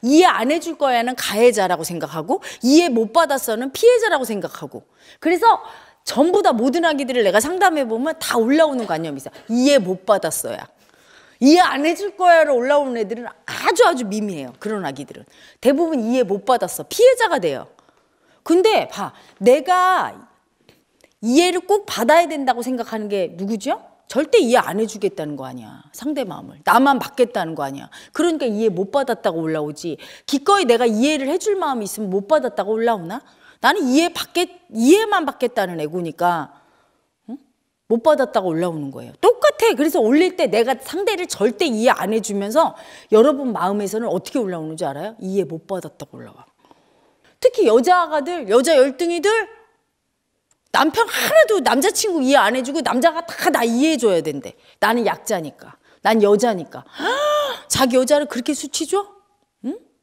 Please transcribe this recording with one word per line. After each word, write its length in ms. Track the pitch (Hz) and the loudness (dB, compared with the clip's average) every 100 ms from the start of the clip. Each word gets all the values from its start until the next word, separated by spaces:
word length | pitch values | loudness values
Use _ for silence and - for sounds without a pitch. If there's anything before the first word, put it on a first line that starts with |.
이해 240 | 233 302 359 | 4 6 6
안 260 | 196 233 | 4 0
해줄 260 | 320 320 302 | -2 -4 -4
거야는 380 | 277 240 233 254 | 0 0 -2 -6
가해자라고 680 | - 202 240 214 190 170 | -6 4 4 4 0 -2
생각하고 580 | 160 175 151 160 175 349 - - | -4 -8 -8 -8 -4 -4 -6 -4
이해 260 | 233 294 349 | 4 4 4
못 220 | 233 220 | 0 0
받았어는 580 | 226 330 277 - 214 262 | 2 2 0 -2 -4 -6
피해자라고 520 | 269 453 494 427 311 240 | 2 4 4 2 -2 -2
생각하고. 580 | 214 170 - 143 110 _ _ _ - | -6 -6 -10 -14 -14 _ _ _ -6
그래서 420 | 311 349 453 403 - - - _ | -2 2 4 2 -2 -20 -20 _
전부 380 | - - 311 415 | -8 0 2 4
다 120 | 381 | 4
모든 320 | 247 247 269 330 | 4 0 0 0
아기들을 380 | 294 262 247 | -2 -2 0
내가 160 | 208 202 | 2 2
상담해보면 760 | 269 359 381 320 247 226 285 320 | 0 2 2 2 -4 -4 -4 -6
다 180 | - 240 | -4 -2
올라오는 480 | 226 294 311 269 214 | 2 4 2 0 -4
관념이 320 | 160 165 139 | -4 -6 -10
있어. 120 | - - - | -14 -20 -6
이해 280 | 226 262 285 | 0 4 4
못 280 | 180 185 - | 2 -6 0
받았어야. 520 | 196 165 - - 110 - _ _ _ _ _ _ _ | 0 0 -6 -8 -10 -14 _ _ _ _ _ _ _
이해 200 | 254 330 | 4 6
안 260 | 349 269 302 | 4 2 -2
해줄 320 | 339 403 - | -2 -6 0
거야로 380 | 359 339 302 254 | 4 6 6 2
올라오는 420 | 247 294 277 240 | 2 2 0 -4
애들은 300 | 208 226 233 - - | -6 -6 -12 -16 -16
아주 400 | - - 359 440 | -4 -2 4 4
아주 200 | 294 220 | 2 -4
미미해요. 480 | 214 214 170 131 120 | -4 -6 -8 -12 -12
그런 260 | 208 214 165 | -8 -6 -6
아기들은. 380 | 139 139 - - _ - _ | -10 -14 -18 -20 _ -20 _
대부분 380 | 240 285 339 302 | 0 2 0 -2
이해 240 | 214 254 | -2 0
못 220 | 226 196 - | 0 -2 0
받았어. 380 | 247 180 - 151 | 0 0 -8 -10
피해자가 500 | - 494 480 440 311 | 4 4 6 0 0
돼요. 280 | 175 135 - _ _ _ _ _ _ _ | -2 -4 -10 _ _ _ _ _ _ _
근데 440 | - 339 381 427 139 | 0 2 4 2 -2
봐. 260 | - 180 - _ _ | -8 -10 -12 _ _
내가 880 | 202 277 320 359 370 370 151 98 - _ _ _ _ _ _ _ _ _ | 4 4 4 2 4 2 -2 -8 -20 _ _ _ _ _ _ _ _ _
이해를 400 | 214 262 359 370 | -2 0 0 -2
꼭 240 | 370 403 403 | -2 -4 -2
받아야 420 | - 233 311 339 | -6 2 2 2
된다고 340 | 302 262 240 | -2 -4 -4
생각하는 480 | 233 254 220 220 208 | -4 -8 -8 -10 -6
게 240 | 202 170 170 | -4 -6 -8
누구죠? 460 | 196 226 254 370 - _ _ | -8 -6 -6 -8 -8 _ _
절대 300 | 240 302 480 | -4 2 2
이해 160 | 262 240 | 4 2
안 220 | 165 180 | 2 -4
해주겠다는 560 | 220 208 196 - 151 147 | -4 -4 -6 -6 -10 -10
거 100 | 131 | -12
아니야. 380 | 127 110 - - | -14 -16 -20 -20
상대 320 | - 254 294 | -12 -8 -6
마음을. 360 | 226 - - - | -8 -10 -16 -8
나만 340 | - 226 277 269 | 2 4 4 2
받겠다는 560 | - - 247 214 165 156 | -2 0 0 0 -6 -6
거 80 | |
아니야. 260 | 139 139 - - - | -8 -8 -16 -20 -20
그러니까 320 | - 330 320 262 | -2 -2 0 -4
이해 240 | 208 226 | 0 -2
못 220 | 175 196 | -2 -4
받았다고 480 | 277 269 226 208 165 | -2 -2 -2 -2 -2
올라오지. 560 | 160 156 151 147 175 143 - - - | -4 -4 -6 -8 -10 -10 -14 -20 -6
기꺼이 380 | 277 285 403 311 | -4 2 2 4
내가 200 | 233 247 | 2 2
이해를 420 | 214 269 302 269 | 2 0 0 -2
해줄 280 | 349 440 392 | -4 -2 -2
마음이 260 | 330 254 | -2 -4
있으면 260 | 202 - 214 | -6 -8 -4
못 180 | 185 196 | -4 0
받았다고 440 | 311 247 - 196 | 0 0 -6 -4
올라오나? 500 | 220 233 220 165 226 _ _ _ _ | -2 -2 -2 -6 -12 _ _ _ _
나는 240 | 233 370 | 0 0
이해 260 | 277 262 339 | 2 2 2
받겠-, 360 | 330 - - 359 - _ | -4 -6 -4 -4 -6 _
이해만 520 | 220 233 381 440 403 294 | -2 4 4 4 -2 -2
받겠다는 560 | - 247 240 190 170 | -4 -4 -2 -4 -4
애고니까, 720 | 151 175 170 147 175 175 139 _ _ _ _ _ _ _ - | -6 -6 -8 -2 0 0 -6 _ _ _ _ _ _ _ -18
응? 80 | 247 _ _ _ _ _ | -18 _ _ _ _ _
못 140 | 233 | 0
받았다고 440 | 311 302 254 226 185 | 2 2 2 -2 -2
올라오는 440 | 160 175 160 143 | -2 -4 -4 -10
거예요. 200 | 135 120 - | -12 -18 0
똑같아. 540 | - 480 587 - 453 254 | 2 4 2 2 0 2
그래서 240 | 302 339 | 0 2
올릴 380 | 220 277 370 359 | 2 4 2 0
때 100 | 285 | 0
내가 280 | 196 240 254 | 0 0 -2
상대를 460 | - 320 415 403 359 | -6 -4 -4 -4 -6
절대 380 | - 202 240 339 | -2 -2 0 -2
이해 240 | 220 240 | 0 0
안 240 | 214 185 | 0 0
해주면서 600 | 220 214 202 196 247 294 - - - - | -4 -4 -6 -2 0 0 -2 -20 -20 0
여러분 400 | 214 254 277 269 | 4 4 2 -4
마음에서는 560 | 190 180 208 196 214 233 | -4 -2 -2 -4 -6 -4
어떻게 320 | 175 - 285 | -6 -4 -6
올라오는지 460 | 208 175 156 160 165 | -4 -6 -10 -8 -8
알아요? 300 | 139 185 220 | -6 -12 -12
이해 240 | 190 196 | -6 -4
못 240 | 170 160 _ | -4 -6 _
받았다고 500 | 190 160 _ 143 123 | -10 -10 _ -20 -18
올라와. 280 | 113 - - _ _ _ _ _ _ _ _ _ | -20 -20 -20 _ _ _ _ _ _ _ _ _
특히 260 | 508 - 330 | -4 2 4
여자 360 | 220 254 359 | 4 4 2
아가들, 440 | 330 302 285 349 220 | 2 -2 -4 -8 0
여자 300 | 226 269 302 | 2 4 4
열등이들, 800 | 269 269 339 339 392 440 440 - _ _ _ _ _ _ _ _ _ _ _ | 4 2 -4 -2 0 0 -4 -12 _ _ _ _ _ _ _ _ _ _ _
남편 360 | - 285 415 453 | 0 0 0 -2
하나도 520 | - - 640 587 415 | -2 2 4 4 2
남자친구 600 | 240 240 370 - 440 330 | 0 0 0 -2 -2 -2
이해 140 | 262 277 | 2 4
안 180 | 208 247 | 4 -2
해주고 260 | 254 285 | -4 -4
남자가 440 | 269 240 330 320 339 | -2 2 2 0 -10
다 240 | - 359 | -4 -2
나 140 | 269 | 0
이해해줘야 580 | 233 233 302 302 226 175 | 0 2 0 2 2 0
된대. 320 | 156 143 110 - _ _ | -2 -8 -12 -20 _ _
나는 260 | 208 233 208 | 0 0 -2
약자니까. 720 | 170 - 202 156 - - - _ _ | -4 -6 -6 -6 -14 -20 -20 _ _
난 200 | 196 226 | 0 2
여자니까. 600 | 202 208 240 196 151 - - | 4 4 2 -2 -8 -16 -20
<gasps> 800 | - 330 523 587 587 587 480 - | -8 -4 -2 -2 -2 -4 -8 -6
자기 280 | - 269 254 | 0 2 2
여자를 320 | 262 294 294 | 2 2 0
그렇게 260 | 240 240 | -6 -6
수치 320 | 285 285 - 311 | -6 -6 -8 -4
줘? 220 | 381 403 _ _ _ _ _ 226 | -4 -4 _ _ _ _ _ -12
응? 140 | 403 _ _ | -12 _ _